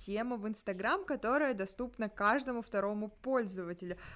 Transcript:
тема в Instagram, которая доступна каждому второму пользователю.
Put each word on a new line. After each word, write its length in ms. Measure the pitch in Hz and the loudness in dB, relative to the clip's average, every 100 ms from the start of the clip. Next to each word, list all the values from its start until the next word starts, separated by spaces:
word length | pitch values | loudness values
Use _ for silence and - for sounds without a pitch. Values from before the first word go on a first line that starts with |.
| - | -4
тема 320 | 208 240 240 | -2 -2 -2
в 100 | 208 | -2
Instagram, 560 | 220 - 185 214 359 | -2 -2 0 2 0
которая 520 | 381 277 214 277 294 220 | 0 -2 2 4 4 2
доступна 540 | 190 - 247 247 214 | -2 -4 -6 -4 -4
каждому 520 | - 202 262 254 240 | 2 4 4 2 -4
второму 480 | 226 202 202 208 214 | -2 0 2 0 -4
пользователю. 880 | - 262 262 214 185 175 175 180 180 - | -6 0 2 2 -2 -4 -6 -6 -8 -10